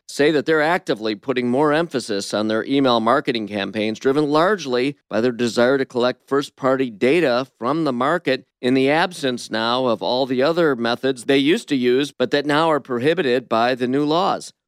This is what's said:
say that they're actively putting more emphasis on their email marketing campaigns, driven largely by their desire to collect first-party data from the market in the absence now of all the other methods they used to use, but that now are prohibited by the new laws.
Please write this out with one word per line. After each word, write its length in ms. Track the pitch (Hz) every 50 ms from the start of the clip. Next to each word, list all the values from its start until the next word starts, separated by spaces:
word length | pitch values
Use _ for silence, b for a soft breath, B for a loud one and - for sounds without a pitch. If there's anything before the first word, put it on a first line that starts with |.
| _ -
say 240 | - - 143 151
that 140 | 160 143 120
they're 140 | 156 160 156
actively 540 | 147 160 175 185 - - 135 104 110 110 110
putting 340 | 98 - 139 127 127 120 123
more 240 | 120 135 156 151
emphasis 640 | 147 156 175 170 - 123 - - 104 98 98 - -
on 140 | 104 107 107
their 160 | 110 110 -
email 340 | - 135 143 135 127 120 117
marketing 480 | 110 113 127 151 143 151 120 113 107
campaigns, 540 | 98 104 104 98 98 98 110 107 110 110 -
driven 280 | - 135 135 151 156 143
largely 680 | 147 156 170 190 214 185 151 135 123 123 131 143 139 _ _ -
by 120 | 98 110
their 100 | 117 127
desire 480 | 117 110 123 117 101 104 - 123 135 135
to 60 | 131
collect 440 | - - 120 120 123 120 _ _ -
first-party 600 | 139 143 143 - _ - - 131 131 131 131 120
data 560 | 107 92 120 127 151 175 160 131 117 123 135 - _
from 280 | - 113 123 147 165 160
the 80 | 143
market 540 | 123 120 127 143 170 180 - 151 131 131 - _ _ -
in 140 | - 123 131
the 160 | 135 131 135
absence 580 | 147 165 180 190 175 - 143 131 123 117 - -
now 380 | 113 110 113 117 120 127 131
of 160 | 123 110 101
all 240 | 92 90 120 127 139
the 160 | 123 131 123
other 320 | 131 156 165 175 170 151 135
methods 520 | 113 117 117 120 123 - 135 135 120 107
they 120 | 120 139 143
used 300 | 135 147 185 233 - -
to 80 | 143
use, 340 | 127 123 120 123 135 147 143
but 220 | - - 127 113
that 120 | 147 143 139
now 240 | 147 143 151 165 165
are 120 | 156 139
prohibited 680 | - - 127 117 123 151 170 175 170 127 120 131 113 -
by 280 | 117 113 117 123 135
the 100 | 120 127
new 180 | 120 131 143 147
laws. 480 | 147 156 175 196 185 117 82 - - - _ _